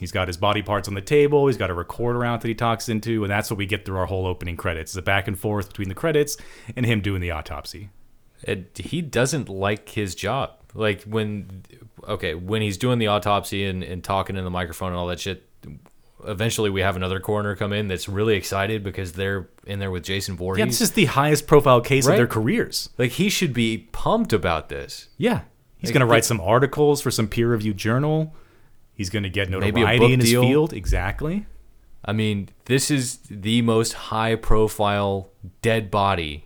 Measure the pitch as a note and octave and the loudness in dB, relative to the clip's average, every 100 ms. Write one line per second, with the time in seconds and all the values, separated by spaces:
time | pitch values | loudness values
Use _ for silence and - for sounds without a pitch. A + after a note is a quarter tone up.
0 | F2+ G2 F2+ E2+ G2+ G#2 G2+ G#2 G2 G2 | -6 -4 -2 0 0 0 0 -2 -2 -8
1 | F#2+ D3 C#3+ D3 C#3 G#2+ F#2+ F2 F2 - | 2 4 6 6 4 2 -2 -2 -6 -4
2 | A#2+ A#2+ A#2+ A#2 A#2+ A2 A#2 A2+ - A2 | -2 0 -2 -2 -4 -2 0 -2 -2 -4
3 | A#2 A2+ G2+ G2+ - G2+ G2+ G2+ G2 F#2+ | 0 -2 0 0 -2 -4 -2 -4 -4 -4
4 | F2+ F#2+ F#2 F2 F2 E2+ F#2+ D#2+ D#2+ F#2 | -2 -2 -2 -4 -6 -6 -4 -6 -6 -6
5 | G2 G2 F#2+ F#2+ G#2+ G#2 G2 - F#2+ F#2+ | 0 0 0 -4 -4 -4 -6 -6 -8 -4
6 | E3 D3+ D3 - - - - B2+ A#2 G#2+ | 0 2 0 -4 -12 -18 -14 -4 0 0
7 | G2+ F#2+ F2 D#2 - D2 - E2 G2+ - | 0 -4 -4 -6 -8 -12 -12 -16 -18 -20
8 | - - _ _ - F#2+ F2+ - - D#3 | -20 -20 _ _ -8 -8 -8 -12 -6 -6
9 | D#3 A2+ C3 D#3 F#2+ F#2+ G2 G#2+ - - | -2 0 0 0 -6 -4 -2 -2 -6 -6
10 | G2+ - G2 C3+ - - - G#2+ G#2+ G2 | -4 -4 -4 -4 -6 -10 -18 -4 -2 -2
11 | G#2+ A2 G#2+ G#2 F#2 F#2+ - - A2+ - | -4 -4 -4 -6 -10 -16 -20 -20 -20 -20
12 | - G#2 F2+ D#2+ F2+ A2 G#2+ F#2+ B2+ A#2+ | -8 -6 -4 -6 -4 -2 0 0 0 2
13 | G#2+ G#2 G#2 G2+ - G2 G2 F#2 - F#2 | 2 2 2 0 0 -4 -2 -4 -6 -8
14 | - G2 F#2+ F#2+ F2+ F2+ F2 E2+ F#2 F2 | -2 -2 -2 -6 -4 -4 -6 -6 -6 -4
15 | F2 F2 G2 F#2 _ _ - C#2+ - _ | -4 -4 -6 -8 _ _ -20 -20 -20 _
16 | _ _ - F#2+ A2+ A2 G#2+ F#2+ F#2+ F#2 | _ _ -10 -2 -2 0 0 2 0 0
17 | F#2 F#2+ G2+ G#2 G#2 F#2+ G2+ G#2 G#2 F2+ | -2 -4 -2 -2 -2 -4 -2 -2 -2 -6
18 | - G2 A2 G2+ - G2 G2+ A2 G2 F2+ | -6 -2 2 2 0 -2 -2 -2 -4 -6
19 | F#2 F2 G2 G2 - _ - G2+ G2 F2+ | -8 -4 -4 -4 -6 _ -10 -6 -4 -6
20 | F2 G2 G2 F2 F2+ F#2+ B2 A#2+ A3 - | -4 -4 -4 -6 -4 -2 0 0 0 2
21 | D3 C3+ D3+ D3+ - D3 C#3+ B2 - B2+ | 2 4 2 2 6 6 8 4 6 2
22 | B2 A#2 A#2+ A2+ A2 A#3 - - - - | 4 4 4 2 0 0 -2 -4 -8 -4
23 | B2+ - G3 - E3+ A#2+ A2+ A2 - - | -4 0 0 2 0 2 0 0 -6 -4
24 | D3 A3 A3+ G#2 F2+ D#2+ - C#2+ C2+ - | 0 0 2 2 2 -2 -4 -10 -10 -14
25 | - - G#3+ F#3 - _ _ - C3 B2+ | -18 -2 0 0 -4 _ _ -8 0 4
26 | A#2+ A#2 - A2+ E2+ A#2+ C3+ D3+ D3 C#3+ | 6 6 4 0 4 4 4 4 4 4
27 | C3 - G#2+ A2+ A#2 A#2 G#2+ F#2+ G#2 B2 | 0 0 -2 0 2 2 0 -2 0 0
28 | D3+ D#3 D#3 - - _ - - _ - | 2 0 -2 -8 -20 _ -20 -20 _ -8
29 | F#2+ G#2 G2 G2+ F#2+ F#2+ G2+ A#2 G#2+ A#2+ | -4 -2 -2 -2 -2 0 0 4 6 8
30 | A#2+ B2+ A#2 B2 B2 C#3+ D#3 G#2+ F#2+ F#2 | 6 6 6 6 6 4 2 -2 -2 0
31 | F#2 - D3+ G3+ - - - - _ - | 0 -4 -4 -4 -6 -16 -20 -20 _ -14
32 | - G#2+ G#2+ G2+ F#2 - - C3+ - C#3+ | -4 0 0 -2 -6 -14 0 0 2 0
33 | B2 - - G#2 G2+ A#2 A#2 A2+ A2+ - | 0 -8 -14 -8 0 2 4 4 2 -4
34 | - A2 A2+ A2+ - G#2+ G#2+ - G2+ G2+ | -6 -2 0 0 4 6 6 2 0 2
35 | G2+ G2 F#2+ _ F#2 - A2+ A2+ G2+ G#2 | 0 -2 -6 _ -20 -4 0 0 0 0
36 | G2 F#2 D#2 D2 | 2 0 -2 -8